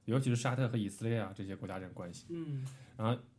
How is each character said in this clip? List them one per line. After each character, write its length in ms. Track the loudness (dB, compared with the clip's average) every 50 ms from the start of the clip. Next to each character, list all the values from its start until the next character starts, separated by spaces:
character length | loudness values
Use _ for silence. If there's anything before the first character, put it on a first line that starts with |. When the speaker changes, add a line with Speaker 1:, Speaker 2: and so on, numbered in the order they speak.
| _
Speaker 1:
尤 140 | 2 2 4
其 120 | 6 4
是 40 | 4
沙 200 | 4 4 2 4
特 120 | 4 2
和 80 | 2 4
以 140 | 2 2 0
色 180 | -2 -2 0
列 120 | 2 2 2
啊 120 | 0 -2 -4
这 100 | -6 -6
些 100 | -6 -6
国 120 | -6 -6
家 100 | -6 -4
这 80 | -6 -6
种 80 | -8 -8
关 180 | -8 -8 -8
系。 140 | -10 -10 -10 -8
Speaker 2:
嗯。 360 | -6 -6 -4 -4 -4 -4 -4 -6 -8 -12 -18 -14 -4
Speaker 1:
然 100 | 0 2
后 80 | 2 2 0 -2 -12 -20